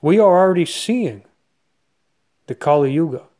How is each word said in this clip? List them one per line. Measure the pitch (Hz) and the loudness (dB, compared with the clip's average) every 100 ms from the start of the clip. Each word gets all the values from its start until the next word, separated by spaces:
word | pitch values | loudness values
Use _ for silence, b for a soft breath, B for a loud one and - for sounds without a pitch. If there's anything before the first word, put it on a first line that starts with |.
We | 147 196 | 2 2
are | 202 180 | 4 4
already | 190 180 160 | 2 0 -2
seeing | - - 247 190 101 _ _ _ _ _ _ _ _ _ _ _ _ - | -6 -6 -4 -4 -8 _ _ _ _ _ _ _ _ _ _ _ _ -16
the | 131 | -6
Kali | - 147 139 | 0 2 0
Yuga. | 139 160 123 - | -2 -4 -6 -16